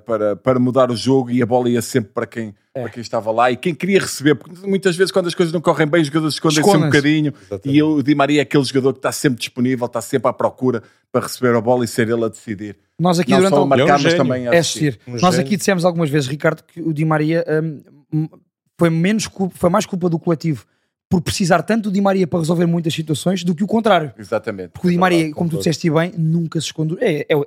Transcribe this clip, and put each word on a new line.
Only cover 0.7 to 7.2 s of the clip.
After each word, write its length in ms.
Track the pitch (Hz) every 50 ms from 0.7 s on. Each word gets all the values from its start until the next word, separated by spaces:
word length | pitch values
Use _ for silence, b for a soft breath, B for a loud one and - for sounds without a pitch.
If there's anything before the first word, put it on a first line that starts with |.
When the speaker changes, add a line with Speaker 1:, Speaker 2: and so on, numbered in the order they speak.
| 120 139 127 123
Speaker 1:
o 60 | 120
jogo 340 | 104 104 123 135 135 120 120
e 100 | 120 127
a 40 | 123
bola 240 | 104 123 123 123 120
ia 100 | 120 113
sempre 280 | 113 - - 131 107 -
para 140 | - 113 113
quem, 280 | - - 120 113 104 98 _ _ _ -
Speaker 2:
É. 60 | 135
Speaker 1:
para 100 | 120 113
quem 120 | - 123
estava 280 | 110 - - 113 104 110
lá 220 | 110 113 123 127
e 40 | 131
quem 160 | - - 180
queria 280 | 151 - 180 185 196 180
receber, 340 | 139 - - - 135 151 143
porque 320 | 113 - - 180 170 190
muitas 300 | 196 196 190 - 190 170
vezes 160 | 175 190 165
quando 160 | - 196 180 170
as 60 | 165
coisas 180 | - 180 165
não 80 | 160 175
correm 260 | 143 175 151 143 160
bem, 140 | 147 156 175
os 80 | 160 143
jogadores 260 | 143 165 156 151 -
escondem-se 260 | - - 160 147 156
um 40 | 143
Speaker 2:
Escondem-se. 240 | 202 196 156 160 147 135
Speaker 1:
bocadinho. 380 | 147 135 147 156 156